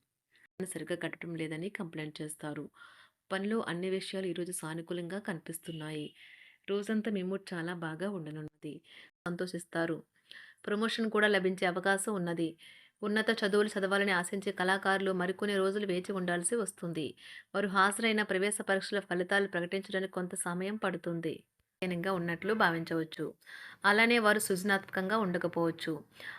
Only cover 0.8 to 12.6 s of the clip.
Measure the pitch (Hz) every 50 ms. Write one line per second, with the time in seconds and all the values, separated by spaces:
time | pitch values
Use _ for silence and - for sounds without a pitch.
0.8 | 156 160 175 170 170 160 - - - 170 170 160 160 156 160 156 170 202 - -
1.8 | 202 165 170 165 156 151 151 - 156 151 151 - - 151 147 151 143 - _ -
2.8 | - - - - - _ _ _ _ _ 185 190 196 208 220 226 - - 165 170
3.8 | 180 190 185 190 185 - - 190 190 185 165 180 175 175 180 - - 156 160 165
4.8 | 165 - 180 175 175 170 180 202 202 - 185 160 - - 165 - - - 165 160
5.8 | 156 156 156 151 151 151 - - - - - - - - - _ _ - 196 202
6.8 | 202 208 220 214 208 233 208 196 180 185 190 190 190 - 185 175 160 170 180 175
7.8 | 170 160 160 156 180 202 202 185 156 151 151 156 151 151 - _ - 156 139 170
8.8 | _ - - - - - _ _ _ 175 175 170 185 180 - 175 - - - 170
9.8 | 165 165 165 147 - _ _ _ _ _ - - - - - _ - - 214 214
10.8 | 220 226 220 - 226 220 214 214 208 214 208 190 185 185 190 180 196 180 175 185
11.8 | 170 196 196 196 190 - 214 190 175 175 170 170 170 160 165 -